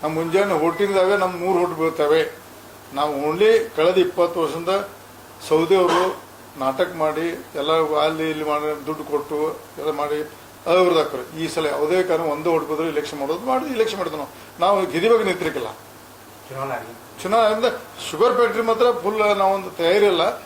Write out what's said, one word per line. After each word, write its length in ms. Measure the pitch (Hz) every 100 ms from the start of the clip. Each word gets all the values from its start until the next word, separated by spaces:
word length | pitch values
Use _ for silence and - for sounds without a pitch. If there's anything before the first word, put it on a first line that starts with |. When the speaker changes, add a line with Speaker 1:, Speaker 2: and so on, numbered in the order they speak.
Speaker 1:
ನಮ್ಮ 120 | 151 160
ಮುಂಜಾನೆ 380 | 165 180 202
ವೋಟಿಂಗ್ದಾಗ 600 | 170 165 - 202 196 185
ನಮ್ಮ 200 | 202 185 180
ಮೂರು 140 | 175 180
ಓಟ್ 100 | 175 160
ಬೀಳ್ತವೆ. 420 | 160 160 147 160 156 - - - - - -
ನಾವು 180 | 139 151 143 147
only 260 | 160 214 226 226 -
ಕಳೆದ 220 | 165 185
ಇಪ್ಪತ್ತು 400 | 180 185 170 175
ವರ್ಷದಿಂದ 280 | 156 156 170 196 202 - - - - - -
ಸೌದಿ 280 | 156 165 190
ಅವರು 280 | 175 170 185 185 - - - -
ನಾಟಕ 380 | 131 135 180 170
ಮಾಡಿ 320 | 156 151 170 160 131 156
ಎಲ್ಲ 160 | 143 160 156 151 156
ಅಲ್ಲಿ 240 | 160 160
ಇಲ್ಲಿ 160 | 151 151
ಮಾಡಿ 340 | 147 151 151 143
ದುಡ್ಡು 180 | 151
ಕೊಟ್ಟು 340 | 143 147 143 151 156 151 - -
ಎಲ್ಲ 120 | 147
ಮಾಡಿ 280 | 147 147 151 151 - - - -
ಅವ್ರದ್ದು 320 | 175 180 165
ಹಾಕ್ರಿ. 440 | 156 135 120 156
ಈ 40 | 160
ಸಲ 180 | 170 156
ಯಾವುದೇ 380 | 143 151 185
ಕಾರಣ 180 | 180 160
ಒಂದೇ 280 | 165 147 160
ಓಟ್ 160 | 165 143
ಬಂದ್ರೆ 180 | 151 165
ಎಲೆಕ್ಷನ್ 320 | 151 147 147
ಮಾಡೋದು 260 | 139 170 240
ಮಾಡಿ 140 | 262 294 247
ಎಲೆಕ್ಷನ್ 220 | 220 196
ಮಾಡ್ತೀವಿ 220 | 170 151
ನಾವು. 100 | 139 - - -
ನಾವು 280 | 175 202 185
ಗೆದಿಬೇಕು 320 | 143 208 233
ನಿಂತಿರ್ಕಿಲ್ಲ. 460 | 202 180 160 135 113 107 - - - - - - -
Speaker 2:
ಚುನಾವಣೆ 240 | 131 139
ಆಗಲಿ. 480 | 120 - - - -
Speaker 1:
ಚುನಾವಣೆ 320 | 185 220 220 220
ಅಂದ್ರೆ 160 | 233 - - - -
ಶುಗರ್ 220 | 156 233
ಫ್ಯಾಕ್ಟ್ರಿ 300 | 247 233 220
ಮಾತ್ರ 220 | 226 226 247 240
ಫುಲ್ 340 | 190 214 208 202
ನಾವೊಂದು 320 | 190 196 185
ತಯಾರಿ 360 | - 170 202 202
ಇಲ್ಲ. 160 | 175 165 127